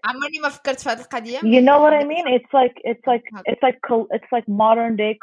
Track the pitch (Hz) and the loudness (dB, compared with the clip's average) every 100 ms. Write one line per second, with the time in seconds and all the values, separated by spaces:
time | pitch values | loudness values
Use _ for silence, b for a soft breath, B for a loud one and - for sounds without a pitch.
0 | 214 254 285 311 294 - - 262 277 233 | -10 -8 -10 -6 -8 -6 -8 -8 -6 -8
1 | 247 262 226 247 220 247 254 294 302 302 | -8 -12 -10 -4 2 4 6 6 6 4
2 | 294 320 320 247 - 269 247 247 - 226 | 0 -4 -2 -2 0 2 2 0 -8 -6
3 | 269 240 240 208 185 240 262 254 - 233 | -2 -2 -4 -12 -8 -2 -2 -2 -2 -2
4 | 214 233 - 240 226 202 220 226 233 214 | -2 -6 -4 -6 -2 0 2 2 0 -2
5 | 214 214 | -4 -4